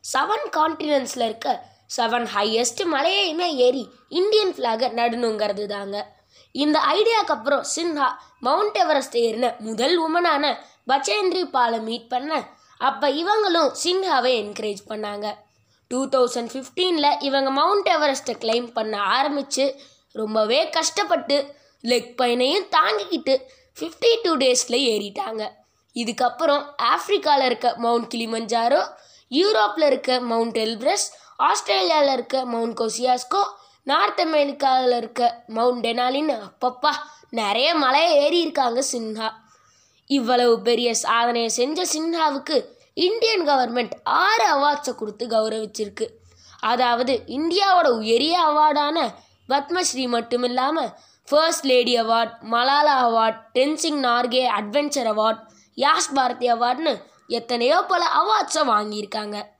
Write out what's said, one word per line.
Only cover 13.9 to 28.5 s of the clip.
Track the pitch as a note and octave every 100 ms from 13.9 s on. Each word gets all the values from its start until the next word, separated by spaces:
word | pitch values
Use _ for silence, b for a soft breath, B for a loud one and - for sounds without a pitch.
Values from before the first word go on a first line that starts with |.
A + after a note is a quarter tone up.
| F#4 F#4+ C#4 B3
என்கரேஜ் | A#3+ G#3 G3+ G#3+ G3 -
பண்ணாங்க. | G#3+ G#3 G#3 G#3 G#3 _ _ _ _ _
டூ | B3 C4+
தௌசண்ட் | C4 A#3+ A#3+ A#3
ஃபிஃப்டீன்ல | C4 B3+ - F#4 E4 C#4+ -
இவங்க | C#4 C4+ C4+
மவுண்ட் | C4+ E4 G4+ F#4
எவரெஸ்ட்டை | D#4+ D4 C4+ - A3+
கிளைம் | A3+ A#3 A#3+
பண்ண | A#3 A3 G#3
ஆரம்பிச்சு | G3+ A#3+ C#4+ C#4+ C#4 - C#4 C4+ B B B
ரொம்பவே | G#3+ G#3+ A3 G#3+ C4+ -
கஷ்டப்பட்டு | E4 D#4+ G4+ G4+ E4+ - C#4+ C#4 B B B
லெக் | A#3 A#3+ - -
பெயினையும் | B3 A#3+ B3+ F#4 -
தாங்கிக்கிட்டு | D#4+ F#4 G#4+ F#4+ E4 - C4 - b b -
ஃபிஃப்டி | D#4+ - A#4 A4+
டூ | F4+ D#4
டேஸ்ல | C4 B3 -
ஏறிட்டாங்க. | B3 C4 G#3+ G3+ G3+ F#4+ A3 G#3 - _ _ _ A#3+
இதுக்கப்புறம் | A#3 - B3 A#3+ D#4+ C#4+ D4 -
ஆப்பிரிக்கால | A#3 E4 - G4 D#4 C#4+ B3+
இருக்க | A3+ B3 -
மவுண்ட் | A#3 A#3 A#3 A#3
கிளிமஞ்சாரோ, | A3+ A3+ A3